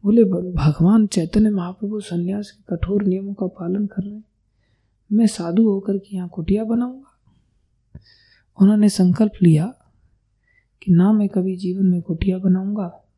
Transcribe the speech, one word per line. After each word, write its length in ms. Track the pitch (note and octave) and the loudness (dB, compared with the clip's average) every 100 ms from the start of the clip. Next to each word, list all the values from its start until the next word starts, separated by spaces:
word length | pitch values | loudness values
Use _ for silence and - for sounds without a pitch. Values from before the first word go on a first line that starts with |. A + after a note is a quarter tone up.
बोले, 220 | G3+ A#3 | 2 4
"भ-, 280 | G3+ F3 F#3 F3 | 4 2 -4 0
भगवान 500 | D3+ D3 E3+ A3 G#3+ | 0 2 4 4 2
चैतन्य 440 | - D#3+ G#3 G#3+ | -2 -2 0 0
महाप्रभु 500 | G3+ F3 F#3+ G3+ G#3+ | 0 -6 -8 -8 -8
संन्यास 500 | G3+ F3 F3 G3+ G3+ | -6 -6 -4 -6 -10
के 260 | _ - E3+ | _ -10 -6
कठोर 280 | F3 G3+ | -2 -2
नियमों 300 | G3+ F#3 G3 | 0 -2 -6
का 120 | G3+ F#3 | -8 -8
पालन 400 | - E3+ G3 G#3 | -8 -6 -4 -4
कर 160 | G3 | -6
रहे 120 | G3 | -10
हैं, 100 | G#3 - _ _ _ _ _ _ _ _ | -14 -20 _ _ _ _ _ _ _ _
मैं 140 | G#3 A3 | 2 2
साधु 420 | - E3+ F3+ A3+ | 0 -4 0 2
होकर 300 | G3 G3 G3 | 0 -2 -6
के 180 | F#3 F#3+ | -6 -12
यहाँ 120 | F3+ | -10
कुटिया 360 | - E3 G3+ | -10 -2 -2
बनाऊंगा?" 440 | A3 A3+ B3 C4 C4+ _ _ _ _ _ _ _ _ - _ _ _ _ _ - | -2 -4 -4 -10 -20 _ _ _ _ _ _ _ _ -20 _ _ _ _ _ 2
उन्होंने 280 | G3 G#3+ G#3 | 4 6 2
संकल्प 440 | G3 F3+ F3 G#3+ - | 4 2 2 0 2
लिया 240 | F3+ D#3 F#3 - _ _ _ _ _ _ _ _ _ _ | 4 4 0 -8 _ _ _ _ _ _ _ _ _ _
कि 100 | - | 2
ना 200 | E3+ F#3+ | 4 4
मैं 160 | G#3+ G3+ | 2 0
कभी 280 | G3 F#3 F#3 | -2 -4 -4
जीवन 300 | F#3 F#3 F#3+ | -6 0 0
में 160 | F3+ | 0
कुटिया 360 | - E3 G3 F#3 | -2 -4 -2 0
बनाऊंगा 680 | F#3+ F#3 G3 G#3 F3 - _ | 0 0 0 -6 -8 -12 _